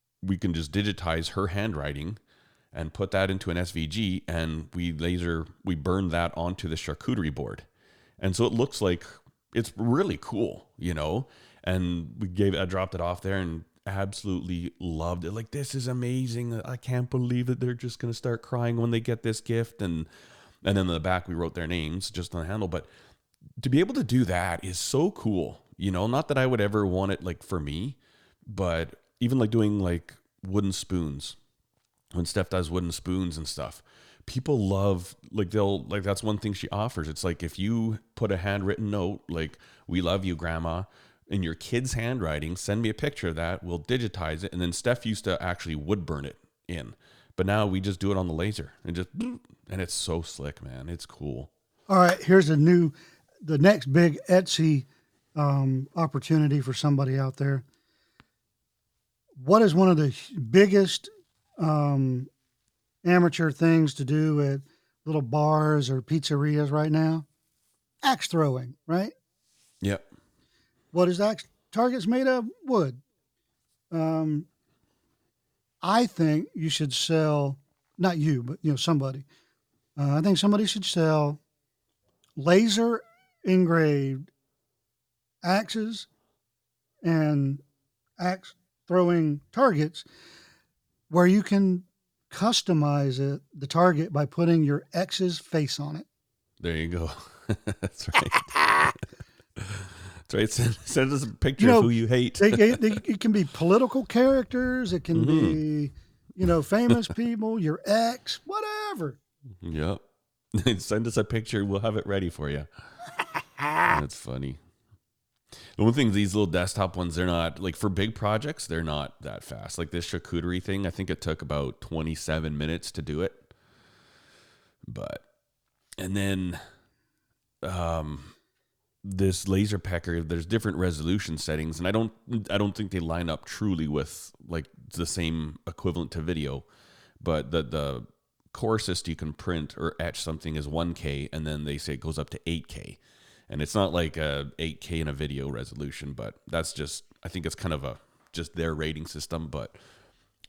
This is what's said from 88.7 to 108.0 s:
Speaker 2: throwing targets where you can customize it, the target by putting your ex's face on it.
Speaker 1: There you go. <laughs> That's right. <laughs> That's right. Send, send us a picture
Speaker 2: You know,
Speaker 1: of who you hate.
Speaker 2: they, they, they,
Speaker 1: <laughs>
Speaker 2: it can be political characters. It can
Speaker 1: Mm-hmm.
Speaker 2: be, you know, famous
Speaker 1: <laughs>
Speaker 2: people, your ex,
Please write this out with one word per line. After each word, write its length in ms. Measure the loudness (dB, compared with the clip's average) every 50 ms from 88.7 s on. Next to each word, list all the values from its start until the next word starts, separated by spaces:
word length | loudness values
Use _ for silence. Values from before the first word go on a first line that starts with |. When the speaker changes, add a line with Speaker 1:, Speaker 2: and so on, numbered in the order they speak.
| _ _ _
Speaker 2:
throwing 540 | 2 4 4 6 6 6 4 4 2 0 -2 -6 _ 0
targets 520 | 4 4 4 4 4 0 0 -2 -8 -18 _ -20 -20 -20 -20 -20 -20 -20 -20 _ _ _ _ _ _ _ _ _ _ _ 0
where 160 | 4 6 8
you 160 | 8 8 6 4
can 420 | 4 4 4 4 4 2 0 -2 _ _ _ _ _ _ _ _ _
customize 880 | -6 -2 0 2 2 2 2 2 2 2 4 4 2 2 2 0 0 0
it, 200 | -2 -2 -2 -4 -8 _ -16
the 120 | -10 -8
target 460 | -2 4 6 6 6 6 4 0 0 0
by 140 | 0 -2
putting 360 | 0 0 2 4 4 6 6 6
your 200 | 4 2 0 -2 _ -4
ex's 460 | -4 -4 -2 -2 -2 -2 -2 -2 -4
face 420 | -6 -4 -2 0 0 -2 -2 -6
on 160 | -6 -8 -8
it. 100 | -10 -12 _ _ _ _ _ _ _ _ _ _ _
Speaker 1:
There 160 | -6 -4 -2
you 120 | -2 -2 -2
go. 220 | -2 -4 -4 -6 -6 -10 -16 -20 -20 -10 -6 -6
<laughs> 320 | -6 -4 -4 -8 -8 -6
That's 280 | -6 -8 -8 -10 -6 0
right. 840 | 2 2 2 2 0 -2 -2 0 0 2 4 4 4 4 2 2 0
<laughs> 0 | -2 -10 -16 -16 -16 -20 _ _ _ _ _ -14
That's 800 | -12 -10 -10 -10 -10 -10 -12 -16 -18 -18 -18 -18 -18 -10 -4 0
right. 160 | 0 0 2
Send, 240 | 2 2 2 2 0 -2 -4
send 280 | -2 2 2 4 4 2
us 120 | 0 -2
a 40 | -4
picture 380 | -4 -2 0 0 2 6 8
Speaker 2:
You 60 | 10 10
know, 60 | 10
Speaker 1:
of 60 | 8
who 60 | 8
you 160 | 6 4 4
hate. 280 | 4 4 4 4 2 2 6
Speaker 2:
they, 120 | 6 6
they, 200 | 8 8 8 6 6
they, 180 | 6 2 2
Speaker 1:
<laughs> 140 | 2 0 -2
Speaker 2:
it 160 | -4 -4 0
can 120 | 2 2 4
be 120 | 4 2
political 600 | 0 0 0 4 6 6 6 6 4 0 -2 -2
characters. 880 | 0 4 4 6 6 6 4 2 0 -2 -2 -2 0 -2 -2 -2 -2 -2
It 120 | -2 0
can 200 | 0 2 2 4
Speaker 1:
Mm-hmm. 280 | 4 4 4 4 4 2
Speaker 2:
be, 400 | 0 0 0 0 -2 -2 -4 -6 -10 -20 _ _ _ _ -14 -6
you 100 | 0 2
know, 160 | 4 4 4 2
famous 460 | 2 2 2 4 4 4 2 2 -2
Speaker 1:
<laughs> 80 | -4
Speaker 2:
people, 420 | -4 -2 -2 -2 -2 -2 -2 -2 -2
your 220 | 0 -2 -2 -2 0
ex, 540 | 2 2 2